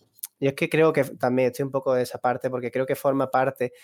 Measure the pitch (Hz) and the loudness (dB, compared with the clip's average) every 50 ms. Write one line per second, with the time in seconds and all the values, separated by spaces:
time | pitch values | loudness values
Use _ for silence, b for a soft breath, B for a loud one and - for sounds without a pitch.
0 | _ _ _ _ - - _ _ 139 139 135 - 170 160 - 156 160 160 156 147 | _ _ _ _ -16 -16 _ _ -2 -2 0 0 -2 0 2 4 4 4 4 2
1 | 131 131 - - 131 123 123 127 131 123 - - 139 135 135 135 - 139 127 127 | 0 0 -2 -2 -2 0 2 2 2 2 0 -2 -4 -4 -4 -2 0 0 0 0
2 | 123 - - 123 - 127 123 123 - 127 127 123 123 117 - 127 131 131 139 - | 0 -2 -4 -2 -2 -2 0 0 -2 -4 -4 -4 -6 -4 -4 -2 -2 -2 -2 -2
3 | - 139 135 139 131 - - 131 131 139 135 - 127 123 B B | 0 0 0 0 0 0 2 2 2 0 0 -2 -4 -6 B B